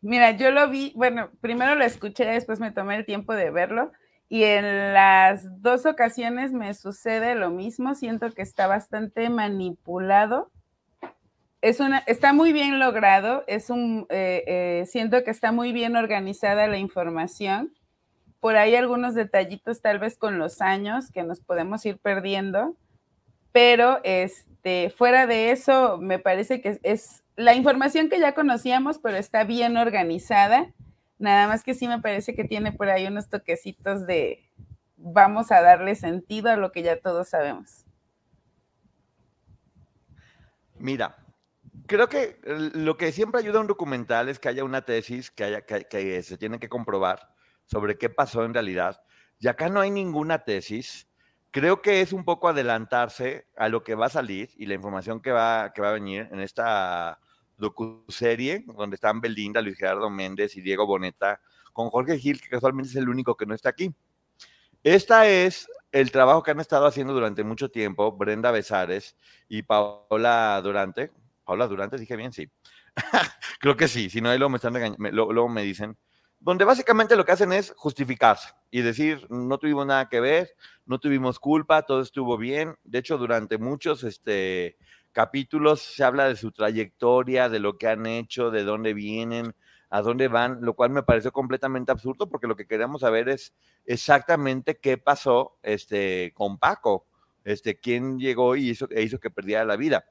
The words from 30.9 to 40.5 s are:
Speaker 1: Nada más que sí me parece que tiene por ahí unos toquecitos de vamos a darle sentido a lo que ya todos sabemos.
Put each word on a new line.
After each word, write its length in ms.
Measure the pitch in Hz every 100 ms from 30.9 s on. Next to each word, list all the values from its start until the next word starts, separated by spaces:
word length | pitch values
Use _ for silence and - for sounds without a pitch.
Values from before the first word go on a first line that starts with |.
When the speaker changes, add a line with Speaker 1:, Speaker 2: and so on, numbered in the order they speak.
| _ _ _
Speaker 1:
Nada 300 | 202 202 208
más 160 | 220
que 100 | -
sí 140 | 254 240
me 120 | 233
parece 340 | 226 202 208
que 100 | 247
tiene 280 | 202 214 214
por 160 | 208 202
ahí 180 | 190 190
unos 220 | 202 208
toquecitos 800 | 208 - 170 196 - 196 196 180
de 440 | 170 117 - _ _ - - _ _
vamos 560 | 170 170 196 208 226
a 80 | 196
darle 340 | 175 180 185
sentido 560 | 214 175 180 175 214 220
a 60 | 220
lo 160 | 190
que 100 | 180
ya 180 | 170 165
todos 280 | 190 170 180
sabemos. 560 | 175 143 101 - - _ _ _ _ _ _ _ _ _ _ _ _ _ _ _ _ _ _ _ _ _ _ _ _ _ _ _